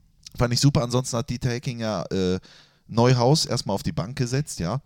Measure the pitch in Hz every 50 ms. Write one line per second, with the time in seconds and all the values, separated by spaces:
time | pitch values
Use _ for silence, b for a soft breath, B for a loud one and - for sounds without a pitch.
0 | _ _ _ _ - - - - 123 120 123 - - 143 139 135 123 120 120 127
1 | 127 - - 117 113 - 123 117 - 127 120 123 - 135 120 117 113 110 104 87
2 | - - - 95 92 92 92 92 b b b b b b b b b b - 117
3 | 117 127 131 123 120 127 156 165 - - 117 120 - - 98 98 - - 87 -
4 | - 107 135 - 127 117 127 135 151 - - - 85 82 113 139 -